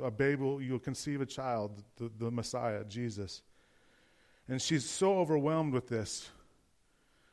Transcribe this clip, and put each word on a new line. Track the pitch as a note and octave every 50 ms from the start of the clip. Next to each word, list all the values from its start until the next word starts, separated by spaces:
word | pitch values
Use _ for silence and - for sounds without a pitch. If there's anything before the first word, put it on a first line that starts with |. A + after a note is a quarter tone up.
| C3
a | B2+
babe | A2 G#2 C#3 C#3 C#3+ C3
will, | C#3 C3+ C#3 C#3
you'll | C3+ B2+ C3 A#2
conceive | - C#3 C3 - - D3+ C#3+ C#3
a | C3+
child, | C#3 - - C3 C3 A#2+ A2 G#2 G#2 G#2 G#2 G#2 - _
the, | - A#2+ A#2 G#2+
the | G#2+ A#2 A#2
Messiah, | A#2+ A#2+ A2+ - - B2 A#2+ A#2 G#2+ G#2 G#2+
Jesus." | G#2 G2 A#2+ B2 A#2 G2+ G#2 G2 F#2+ - - _ _ _ _ _ _ _ _ _ _ _ _ _ _ _ _ _ _ _ _ -
And | - C3 C3
she's | - - E3 D3 A#2+ -
so | - - F#3+ G3 G3 F#3
overwhelmed | F3 D3+ D#3+ D3 C#3 D3+ D#3+ D#3+ D#3 D3 B2+
with | B2+ A#2+
this | - A#2+ A2+ G#2 - - - - - - - - _ _ _ _ _ _ _ _ _ _ _ _ _ _ _ _ _